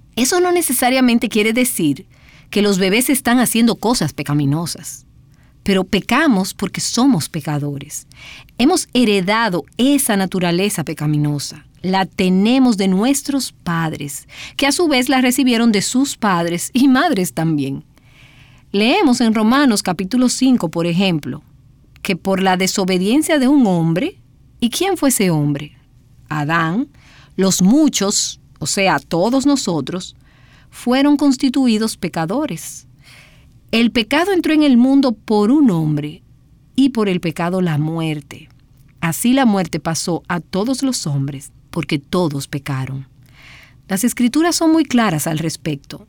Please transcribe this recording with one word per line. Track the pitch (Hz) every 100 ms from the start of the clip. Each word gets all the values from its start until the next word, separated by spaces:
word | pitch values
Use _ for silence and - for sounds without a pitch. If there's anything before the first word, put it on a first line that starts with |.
| - -
eso | 254 359
no | 359
necesariamente | 349 320 247 247 262 247 233 220
quiere | 214 214
decir | 226 247 - 156 135 - _ - - -
que | 208
los | 202 190
bebés | 190 214 247
están | 269 - 247
haciendo | 226 226 233 196
cosas | 214 247 120
pecaminosas, | - 147 147 139 151 175 - - - - - - - _ _
pero | - 202 185
pecamos | 202 - 240 320 196 190
porque | - 185 -
somos | - - 277 190 -
pecadores. | 165 156 147 147 139 147 - - - - - - -
Hemos | 254 359 -
heredado | 247 220 202 185 214 226 175 - -
esa | 254 285 277 202
naturaleza | 190 185 175 175 208 185
pecaminosa. | 160 156 151 151 147 147 - 151 - _
La | 180 190 190
tenemos | - 185 185 214 262 254 196
de | 190
nuestros | 185 240 277 - 269 -
padres, | - - 165 160 156 147 - - - - -
que | 277
a |
su | 277 339
vez | 254 254
la | 262
recibieron | 254 247 262 226 233
de | 202
sus | - 254 277 -
padres | 208 175 170 170 -
y | 233 269
madres | 254 339 214 180
también. | - 160 151 135 139 - _ _ _ - - - - _
Leemos | 202 220 370 320 240
en | 233
Romanos | 220 214 269 285 202
capítulo | - 175 185 247 254
cinco, | - 262 247 165
por | 170 170
ejemplo, | 170 196 160 131 143 - - - _ _ -
que | - 185
por | 190 190
la | 190 180
desobediencia | 190 - 185 185 190 277 311 302
de | 254
un | 294 220
hombre, | 175 165 165 330 - _ _ _ _
¿y | 233
quién | - 381 349
fue | 277
ese | - 185
hombre? | 156 147 143 147 - _ _ _ _ -
Adán, | 151 147 170 160 190 294 - - - - -
los | 190 -
muchos, | 185 285 302 - 196 - - - - -
o | 151
sea, | - 190 147
todos | - 165 208 269 285
nosotros, | 277 - 160 127 180 - - _ _ - - -
fueron | - 240 262 285 285
constituidos | 294 262 269 269 254 214 220 -
pecadores. | 175 170 160 240 302 165 - - - - - - - - - - _
"El | 226 233
pecado | 240 214 285 370
entró | 370 294
en | 311
el | 294 233
mundo | 262 277 254
por | 220 - 208 208
un | 294 269
hombre, | 165 156 147 151 175 _ _ _ _ _ -
y | 277
por | 233 202
el | 180
pecado | 170 156 170 185
la | 180 147
muerte. | 156 165 160 151 143 - - _ _ - - _
Así | 170 - 233
la | 269 247
muerte | 196 175 156
pasó | 165 160 - 160 -
a | 175
todos | - 190 220 254
los | 269 254 156
hombres, | 139 139 135 - - _
porque | 170 - 151
todos | - 185 170 143 -
pecaron". | 143 - 135 131 135 131 _ - - - - - - -
Las | 190
Escrituras | 240 - 240 294 339 330
son | 330
muy | 320 302
claras | 247 214 156 160
al | 151
respecto. | 160 - 160 143 - 147